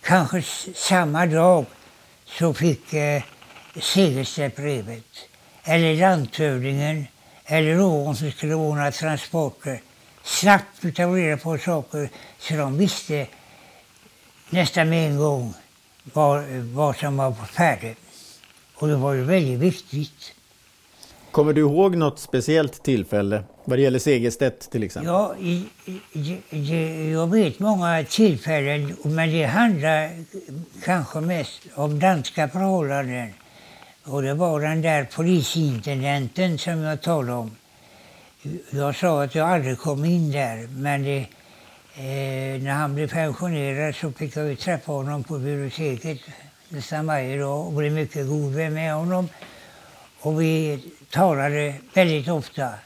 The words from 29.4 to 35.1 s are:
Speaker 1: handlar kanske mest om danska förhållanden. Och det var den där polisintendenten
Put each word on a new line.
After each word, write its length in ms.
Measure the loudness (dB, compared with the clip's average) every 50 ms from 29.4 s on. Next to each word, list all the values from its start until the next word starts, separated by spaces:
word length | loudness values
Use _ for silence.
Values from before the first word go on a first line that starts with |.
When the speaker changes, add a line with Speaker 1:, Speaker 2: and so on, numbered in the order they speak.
| 0
Speaker 1:
handlar 800 | 2 4 4 4 4 4 4 2 2 2 2 2 -2 -6 -12 -16 -14 -14 -14 -14 -12 -12 -12 -12 -14 -16 -10 -2
kanske 360 | -2 0 0 -2 -4 -4 -4
mest 400 | -2 -2 -2 -2 -4 -6 -10 -18 -20 -14 -6
om 240 | -4 -2 -2 0 2
danska 500 | 4 4 4 4 0 -4 -2 -2 -2 -2
förhållanden. 840 | 0 -2 0 2 2 2 0 0 -2 -2 -2 -2 -4 -6 -6 -8 -12 -18 -20 -20 -20 -20 -20 -20 -20 -20 -20 -20 -20 _ _
Och 180 | -6 -4 -2 -2
det 120 | -2 0
var 260 | 0 0 2 2 0
den 220 | 0 0 0 0 2
där 220 | 2 2 2 0
polisintendenten 1500 | -2